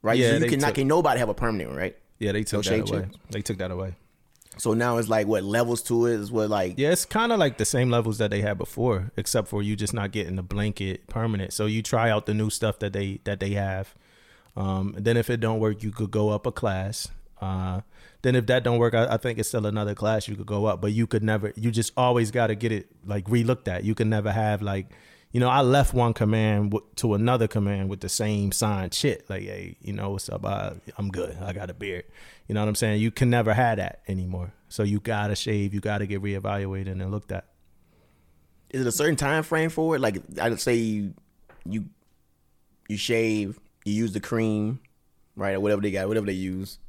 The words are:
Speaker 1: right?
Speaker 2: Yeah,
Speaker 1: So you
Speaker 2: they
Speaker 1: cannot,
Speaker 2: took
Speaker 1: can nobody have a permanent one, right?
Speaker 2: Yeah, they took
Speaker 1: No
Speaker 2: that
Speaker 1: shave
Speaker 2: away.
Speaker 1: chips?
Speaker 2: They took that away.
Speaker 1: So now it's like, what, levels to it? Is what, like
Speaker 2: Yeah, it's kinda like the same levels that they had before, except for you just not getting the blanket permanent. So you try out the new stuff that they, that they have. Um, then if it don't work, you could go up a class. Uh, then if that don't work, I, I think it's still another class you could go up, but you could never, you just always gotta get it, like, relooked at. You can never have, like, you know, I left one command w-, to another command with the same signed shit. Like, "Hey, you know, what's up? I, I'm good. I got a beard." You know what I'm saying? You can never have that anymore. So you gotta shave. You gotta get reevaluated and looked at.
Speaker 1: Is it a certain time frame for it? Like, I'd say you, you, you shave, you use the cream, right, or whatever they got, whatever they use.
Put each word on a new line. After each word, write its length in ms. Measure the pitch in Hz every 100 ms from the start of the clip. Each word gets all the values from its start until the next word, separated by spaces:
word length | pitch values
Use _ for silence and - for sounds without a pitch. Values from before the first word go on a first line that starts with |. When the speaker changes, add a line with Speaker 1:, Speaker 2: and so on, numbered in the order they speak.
Speaker 1:
right? 160 | 110 120
Speaker 2:
Yeah, 100 | 120
Speaker 1:
So 40 | 117
you 40 |
Speaker 2:
they 60 | 120
Speaker 1:
cannot, 180 | 135 143
Speaker 2:
took 80 | -
Speaker 1:
can 120 | 135
nobody 320 | 160 151 120
have 100 | 113
a 40 |
permanent 360 | 101 120 104 62
one, 80 | 67
right? 160 | 92 - _ _
Speaker 2:
Yeah, 140 | 104
they 100 | 98
took 140 | 107 101
Speaker 1:
No 40 |
Speaker 2:
that 80 | 95
Speaker 1:
shave 200 | 110 101
Speaker 2:
away. 100 | 101 95
Speaker 1:
chips? 120 | - -
Speaker 2:
They 100 | 107
took 160 | - 95
that 140 | 92
away. 240 | 90 95 90 _ _ _ _ - -
Speaker 1:
So 160 | 117 113
now 220 | 120 117
it's 120 | 110
like, 160 | 110 104
what, 180 | 107
levels 380 | 98 113 120 117
to 220 | - 117 120
it? 140 | 113
Is 120 | 104
what, 180 | 117 107
like 260 | 104 92 90
Speaker 2:
Yeah, 140 | 143
it's 140 | 180 -
kinda 300 | 214 233 226
like 200 | 151 120
the 80 | 107
same 240 | 131 127
levels 300 | 120 113 107
that 100 | 107
they 120 | 101
had 180 | 104 98
before, 520 | - - 123 101 101 -
except 300 | 101 113 101
for 160 | 101
you 120 | 104 104
just 200 | 104 113
not 160 | 101
getting 240 | 104 85 95
the 80 |
blanket 640 | 90 101 107 101 95 92 -
permanent. 460 | 120 113 104 95
So 120 | - 107
you 160 | 110
try 300 | 107 120 117
out 160 | 107 -
the 80 | 107
new 160 | 107
stuff 260 | - 110 101
that 140 | 104
they, 260 | 98 98 98
that 160 | - 101
they 120 | 98
have. 440 | 101 98 95 95 - _ _ _ - _ -
Um, 380 | 95 95 98 101
then 180 | 107 117
if 140 | 113
it 80 | 120
don't 200 | 113 110
work, 220 | 110 107
you 80 | 110
could 220 | 101 104
go 180 | 107 104
up 160 | 104 -
a 60 |
class. 560 | - 113 92 95 110 - - - -
Uh, 400 | 92 95 92 92 - - - _
then 140 | 127 127
if 100 | 113
that 180 | 127
don't 140 | 120 120
work, 160 | 117
I, 220 | 113 117 113
I 20 |
think 220 | 127 113
it's 100 | 107
still 160 | 120 104
another 300 | 104 104 101
class 320 | 104 110 -
you 80 | 104
could 100 | 98
go 200 | 104 110
up, 140 | 90
but 120 | 104
you 140 | 107 117
could 160 | 113
never, 280 | 110 107 104 -
you 160 | 113
just 200 | 113 110 -
always 320 | 127 123 113
gotta 240 | 120 113 104
get 160 | 113
it, 160 | 107 - _ 98
like, 200 | 101 95
relooked 420 | 120 117 127 -
at. 160 | 90
You 120 | 98 110
can 140 | 110
never 220 | 110 104
have, 300 | 107 107 104
like, 260 | 104 98 95 - - - _
you 80 | 120
know, 100 | 123
I 120 | 131
left 340 | 131 139 135 127
one 180 | 117
command 560 | 113 107 110 107 104 104
w-, 160 | 107 - -
to 180 | 117 101
another 320 | 113 123 113
command 420 | 110 101 101 95
with 120 | 95
the 60 | 95
same 440 | - 107 104 101
signed 420 | - 110 101 92
shit. 340 | - 147 107 -
Like, 100 | 95
"Hey, 340 | 98 95 92 -
you 100 | -
know, 200 | 101 98
what's 180 | 98 -
up? 160 | 104 101
I, 280 | 98 98 - - -
I'm 140 | 101
good. 260 | 92 87 80
I 120 | 92
got 180 | 95 92
a 20 |
beard." 300 | - 101 90 - - - - -
You 60 |
know 80 | 107
what 80 | 104
I'm 60 | 104
saying? 260 | 110 104
You 80 | 110
can 220 | - 127
never 200 | 120 110
have 260 | 107 123 107
that 240 | 92 - -
anymore. 460 | 95 90 90 87 - _
So 140 | -
you 160 | 104 104
gotta 360 | 107 107 104 101
shave. 380 | - 104 101
You 60 | 101
gotta 260 | 104 104 101
get 160 | 101
reevaluated 680 | 101 98 101 101 98 95 95
and 180 | 92 92
looked 220 | 107 -
at. 140 | 92 - _ _ _ _ _ _ _ _ _ _ _ _
Speaker 1:
Is 120 | 131
it 60 | 123
a 40 |
certain 240 | 113 151 151
time 260 | 139 156
frame 300 | 156 160 160
for 240 | 160 160 156
it? 40 |
Like, 200 | 127 92 - -
I'd 200 | 120 113
say 160 | - 120
you, 380 | 113 107 101 - _ _ _ - 85
you, 200 | 104 - _ _ _ _ _ _ _ _ _ _
you 100 | 104
shave, 600 | - 117 113 107 101 110 _ _ -
you 80 |
use 200 | 104 113
the 60 | 101
cream, 600 | - 117 110 107 107 127 _ _ _ _ _ -
right, 180 | 98 98
or 40 |
whatever 200 | 104 104
they 80 | 104
got, 180 | 95 95
whatever 200 | 110 101
they 60 |
use. 440 | 92 92 92 95 -